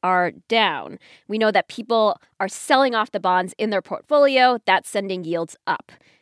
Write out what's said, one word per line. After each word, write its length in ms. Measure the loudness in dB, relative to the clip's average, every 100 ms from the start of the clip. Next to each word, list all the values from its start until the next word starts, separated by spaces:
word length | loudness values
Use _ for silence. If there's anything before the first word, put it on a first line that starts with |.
are 260 | 0 0 0 -4 -2
down. 540 | 0 2 -2 -8 -16 -20 -20 -8
We 100 | 0
know 140 | 2
that 160 | 2 -2
people 540 | -6 -2 0 0 -2 _ -8
are 100 | -8
selling 460 | -6 0 2 2
off 160 | 0 -4
the 80 | -4
bonds 360 | 0 0 -2 -4
in 120 | -4
their 120 | -4
portfolio. 760 | -4 -10 0 4 4 4 4 2 2
That's 220 | 0 0
sending 360 | -6 -4 -6
yields 320 | -4 -6 -6 -8 -8
up. 240 | -8 -10 -20 _ _